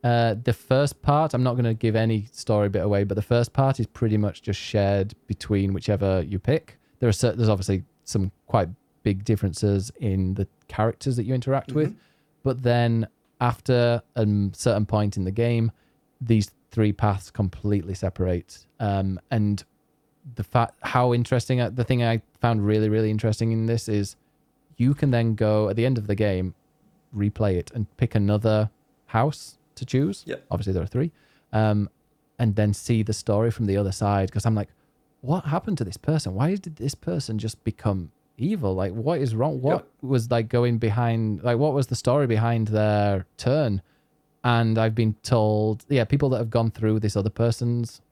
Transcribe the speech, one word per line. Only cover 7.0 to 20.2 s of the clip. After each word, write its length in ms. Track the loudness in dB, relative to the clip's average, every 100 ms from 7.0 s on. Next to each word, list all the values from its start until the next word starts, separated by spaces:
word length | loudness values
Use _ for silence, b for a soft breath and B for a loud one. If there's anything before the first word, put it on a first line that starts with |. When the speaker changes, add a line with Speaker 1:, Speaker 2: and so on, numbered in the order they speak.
| 0
Speaker 1:
are 40 |
cer-, 200 | 2 0
there's 160 | 2 2
obviously 340 | 2 0 -2 -4 _ -6
some 260 | -2 -2 _ _
quite 220 | 0 0 -6 _ _
big 200 | -4 -2
differences 680 | 0 0 0 -2 0 0 -2 -6
in 340 | -4 -2 -2
the 140 | -2 -6 _ _
characters 480 | -2 -2 -2 -4 -4
that 80 | -2
you 80 | -4
interact 380 | -2 -4 -2
with, 160 | -2 -2
Speaker 2:
Mm-hmm. 100 | -4 b b b _
Speaker 1:
but 200 | -4 -2
then 440 | 0 2 2 2 -2 _ _ _
after 600 | -2 -2 0 2 2 0 -4 -2
a 40 |
m-, 300 | 0 2 0
certain 320 | -2 0 0 0
point 300 | 0 0 -2
in 80 |
the 80 | -4
game, 400 | -2 0 0 -2 b b b _ _
these 320 | 2 2 2 _ _
three 200 | 0 0
paths 400 | 2 0 0 -6
completely 600 | -4 -4 -2 -2 -2 -2
separate. 720 | -4 -4 -2 -2 -2 -6 -20 _ _
Um, 360 | -2 0 -2 -4 _
and 320 | 0 0 0 -6 _ _ _ _ _